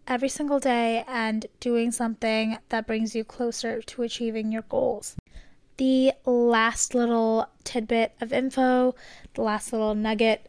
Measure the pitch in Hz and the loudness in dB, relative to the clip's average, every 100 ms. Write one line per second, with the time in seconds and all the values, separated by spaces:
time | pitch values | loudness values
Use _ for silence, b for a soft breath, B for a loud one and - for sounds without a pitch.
0 | - 247 269 - 294 285 269 240 233 226 | -6 -2 -2 -2 -2 0 2 2 2 -2
1 | - 254 220 220 - _ 240 233 233 233 | -4 -4 -2 -2 -6 _ -2 0 0 -2
2 | 233 220 226 220 220 226 - 226 226 220 | -4 -2 -2 0 -2 -4 -6 -6 -2 -2
3 | 226 226 220 - 240 - 233 226 - - | -2 -4 -6 -4 -6 -4 -6 -6 -8 -6
4 | 233 - 233 220 220 220 - 240 254 226 | -6 -4 -4 -2 -4 -4 -4 0 0 -2
5 | - - - b b b _ - 262 262 | -8 -14 -14 b b b _ -2 2 4
6 | 262 - - 240 240 226 226 226 - 247 | 4 2 0 2 4 4 2 0 -2 0
7 | 240 233 226 220 - _ - 240 220 233 | 2 2 2 2 -2 _ -8 -6 0 0
8 | 226 - 233 247 262 262 254 254 254 247 | 0 -2 -4 -2 -2 2 4 4 2 0
9 | B B B - 226 208 - 226 214 208 | B B B -4 -2 -2 -2 -2 0 0
10 | 214 214 226 214 | 0 2 2 2